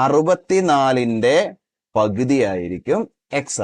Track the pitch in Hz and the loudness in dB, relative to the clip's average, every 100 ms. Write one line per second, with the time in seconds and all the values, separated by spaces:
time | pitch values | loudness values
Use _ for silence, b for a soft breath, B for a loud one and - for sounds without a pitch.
0 | 131 143 156 185 - 190 185 143 139 127 | 0 2 2 0 0 0 2 2 2 0
1 | 123 113 117 151 196 95 _ _ _ - | 0 0 2 2 0 -6 _ _ _ -2
2 | 107 101 127 139 107 95 87 90 - 175 | 0 0 0 0 0 -2 -6 -8 -4 -4
3 | 220 _ _ 139 - - | -4 _ _ -8 -6 -6